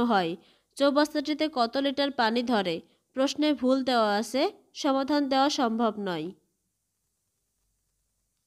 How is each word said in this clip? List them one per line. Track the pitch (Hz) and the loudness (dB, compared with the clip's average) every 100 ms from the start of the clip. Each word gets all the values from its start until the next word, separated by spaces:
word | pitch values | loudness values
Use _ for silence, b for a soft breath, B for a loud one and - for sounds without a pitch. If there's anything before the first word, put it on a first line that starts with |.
| 240 | 2
হয়। | 202 165 180 b b b - | 2 0 -6 b b b 0
চৌবাচ্চাটিতে | 277 277 302 302 294 294 311 285 | 2 2 0 -2 -4 -2 -2 0
কত | 226 - | -2 0
লিটার | 277 269 285 269 | -2 0 -2 0
পানি | 220 233 | 0 0
ধরে? | 247 226 185 165 - b _ | 0 0 0 -4 -8 b _
প্রশ্নে | 254 269 285 302 285 | -2 -2 0 0 2
ভুল | 254 269 | 2 0
দেওয়া | 262 240 214 202 | 2 2 2 0
আছে, | 220 262 359 - _ - | -2 -2 -2 -4 _ -4
সমাধান | 302 269 269 294 277 | 0 0 2 0 2
দেওয়া | 269 277 285 | 2 2 2
সম্ভব | 240 226 226 214 196 | -2 0 -2 -2 -6
নয়। | 165 165 - _ _ _ _ _ _ _ _ _ _ _ _ _ _ _ _ _ _ _ _ | -6 -8 -12 _ _ _ _ _ _ _ _ _ _ _ _ _ _ _ _ _ _ _ _